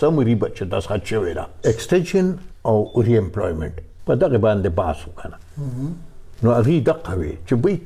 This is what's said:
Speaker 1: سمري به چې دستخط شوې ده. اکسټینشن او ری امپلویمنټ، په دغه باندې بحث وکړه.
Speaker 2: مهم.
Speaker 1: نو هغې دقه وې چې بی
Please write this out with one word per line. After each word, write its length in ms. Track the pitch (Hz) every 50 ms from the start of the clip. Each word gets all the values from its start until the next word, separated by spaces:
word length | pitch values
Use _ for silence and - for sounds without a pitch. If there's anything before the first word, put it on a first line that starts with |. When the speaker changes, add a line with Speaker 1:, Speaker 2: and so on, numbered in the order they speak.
| 143
Speaker 1:
سمري 300 | 160 165 147 117 113 120
به 140 | 101 - - -
چې 60 | - 98 87
دستخط 320 | 98 101 - - 104 98 - -
شوې 240 | 214 220 92 85 - -
ده. 60 | - - - - - 120
اکسټینشن 600 | - - - - 180 185 170 - - 190 185 185 180 - - - - - -
او 380 | 117 110 107 107 - - 123 110 113
ری 100 | 117 110
امپلویمنټ، 560 | 98 - - 104 95 90 82 80 76 76 - - - - - - -
په 80 | - 127
دغه 240 | 123 190 156 127 107
باندې 300 | 107 110 104 101 95 95 85 101
بحث 240 | 90 80 78 - - -
وکړه. 280 | - - - 87 - - - - - 147
Speaker 2:
مهم. 340 | 143 131 123 127 139 160 175 - - - - - - - - -
Speaker 1:
نو 80 | 117 117
هغې 260 | 120 123 110 139 175 156 113
دقه 260 | 160 156 - - - 90 90
وې 160 | 78 73 - - - -
چې 60 | 127 117 143
بی 120 | 202 190 - -